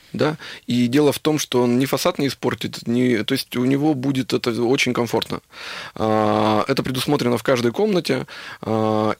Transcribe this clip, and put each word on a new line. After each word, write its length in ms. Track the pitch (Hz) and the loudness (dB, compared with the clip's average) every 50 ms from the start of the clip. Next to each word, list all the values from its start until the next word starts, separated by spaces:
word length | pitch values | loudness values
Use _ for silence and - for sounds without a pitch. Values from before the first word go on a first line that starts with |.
| - - - | -18 -12 -4
Да? 240 | 110 127 151 160 - - - - - - | -2 0 0 0 -4 -10 -16 -16 -12 -6
И 200 | - 120 123 123 | -2 0 2 2
дело 240 | 117 123 147 151 139 | 2 4 4 4 4
в 80 | 123 - | 2 2
том, 200 | - 156 156 143 | 0 0 0 0
что 240 | - - - 123 123 | -2 0 2 2 2
он 140 | 123 120 127 | 4 2 2
ни 60 | 135 | 2
фасад 340 | - 143 131 - - - - | 0 0 0 0 0 0 0
не 80 | 143 | -2
испортит, 600 | 135 - - - - 117 - - 123 - - - | -4 -4 -2 -2 -4 -2 -2 -6 -10 -10 -8 -4
ни, 300 | 117 117 123 127 127 120 104 110 | -2 0 2 2 2 2 0 0
то 100 | - 135 | -2 -2
есть 220 | 131 - - - | -4 -4 -6 -4
у 100 | 123 123 | -2 0
него 280 | 131 139 139 147 156 151 | 0 0 2 2 0 0
будет 400 | 127 127 139 131 131 123 - 127 | 0 -2 -2 -2 -2 -2 -2 -2
это 180 | 123 - 123 110 117 120 | -2 -2 -2 -2 0 0
очень 300 | 113 139 131 - 123 113 | 0 2 2 0 0 0
комфортно. 480 | 123 120 110 - 110 - - - - - _ - - - - - - - - - | 0 0 0 -2 -2 -2 -4 -8 -10 -10 _ -20 -16 -14 -14 -12 -14 -14 -12 -6
А, 680 | - 107 110 110 110 107 107 107 107 107 107 107 104 - | -2 0 2 2 4 4 4 4 4 2 4 2 2 2
это 160 | - 131 127 - | 0 0 -2 -2
предусмотрено 540 | 131 127 131 - - 147 127 120 120 120 | -2 -4 -4 -2 0 0 0 2 0 0
в 60 | 113 - | 0 2
каждой 280 | 143 135 120 117 120 | 0 2 2 2 0
комнате, 540 | 117 - 208 220 196 170 147 - 131 131 139 - - - - - - - | 0 0 0 2 2 0 0 0 -2 -2 -4 -8 -12 -16 -16 -16 -16 -10
а, 500 | - 107 110 110 110 107 107 107 110 110 101 | -4 -2 0 2 2 2 2 2 2 0 0